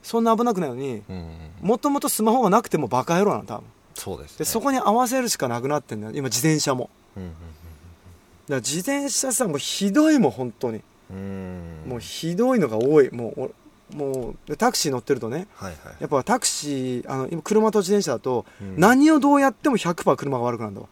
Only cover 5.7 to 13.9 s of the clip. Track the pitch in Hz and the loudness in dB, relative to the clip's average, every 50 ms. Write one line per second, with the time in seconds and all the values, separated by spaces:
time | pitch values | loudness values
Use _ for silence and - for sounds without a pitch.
5.7 | 147 147 - - 120 107 104 110 117 151 139 127 107 120 117 160 156 151 147 147 | -2 -2 -4 -6 -10 -10 -8 -8 -6 -6 -4 -2 -2 0 2 2 2 2 2 0
6.7 | 131 127 120 - _ _ _ _ _ 101 92 87 82 80 85 82 78 78 - 82 | 0 -2 -2 -8 _ _ _ _ _ -14 -12 -12 -14 -16 -18 -20 -20 -20 -20 -20
7.7 | 80 - - - - _ _ - - - _ _ - - _ - 143 131 110 120 | -20 -20 -20 -20 -20 _ _ -20 -20 -20 _ _ -20 -20 _ -4 -4 -4 -4 -4
8.7 | 143 170 185 269 277 285 277 277 - - - 262 240 - 254 190 147 143 - - | -6 -4 -2 -2 -2 -2 -2 -4 -4 -4 -2 -2 -2 -2 -2 -2 -2 -4 -4 -6
9.7 | - - 196 202 196 - - 214 311 277 202 135 107 120 131 123 - _ - 120 | -4 -2 -2 2 4 4 4 6 6 6 4 2 2 -2 -8 -8 -6 _ -4 -4
10.7 | 113 104 - _ _ _ _ _ 95 95 98 98 98 95 95 92 90 90 85 85 | -4 -6 -10 _ _ _ _ _ -12 -10 -10 -8 -8 -8 -10 -10 -10 -12 -12 -14
11.7 | 82 78 - 127 123 117 - - - - - 165 175 180 233 254 262 233 165 120 | -14 -14 -12 -10 -10 -10 -10 -12 -12 -8 -6 -4 0 2 2 2 4 2 2 2
12.7 | 110 110 117 139 156 151 135 - - 120 120 107 - - 127 - - _ _ - | 0 0 2 6 8 8 6 6 4 -6 -8 -8 -6 -6 -8 -8 -10 _ _ -20
13.7 | _ _ _ _ | _ _ _ _